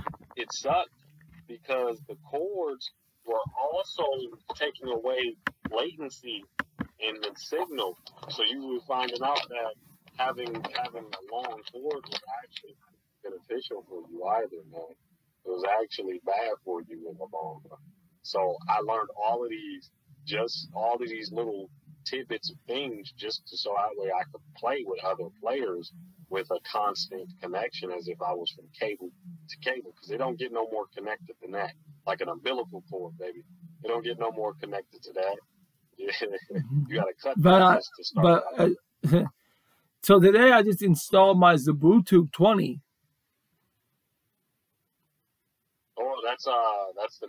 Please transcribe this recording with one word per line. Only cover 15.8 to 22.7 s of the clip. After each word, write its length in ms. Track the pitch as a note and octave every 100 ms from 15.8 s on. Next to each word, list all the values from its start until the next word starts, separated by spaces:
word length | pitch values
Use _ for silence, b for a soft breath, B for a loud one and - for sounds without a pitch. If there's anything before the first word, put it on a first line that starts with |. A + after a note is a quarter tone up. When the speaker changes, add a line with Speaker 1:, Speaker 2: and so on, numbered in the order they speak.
Speaker 1:
actually 380 | A2 - F#2+ F2+ F2+
bad 260 | G2+ A2+ G#2+
for 180 | F#2+ F2
you 260 | E2+ E2 E2
in 60 | F2
the 100 | D#2
long 300 | D#2+ D#2+ D2+ D2
run. 100 | D#2 - _ _ _
So 340 | - G2+ F#2 G2+ E2+
I 120 | G#2+
learned 280 | G#2 A2+ G#2 -
all 260 | G#2+ A#2+
of 60 | A#2+
these, 400 | A2 G#2 C#4 - _ _ - -
just 420 | G#2+ A#2+ - -
all 200 | G#2 A2+
of 140 | A#2+ A#2+
these 240 | A2+ G2+
little 380 | A2 A#2 G2 F#2+ _ - -
tidbits 460 | - C3 B2 A2+ -
of 60 | -
things 460 | -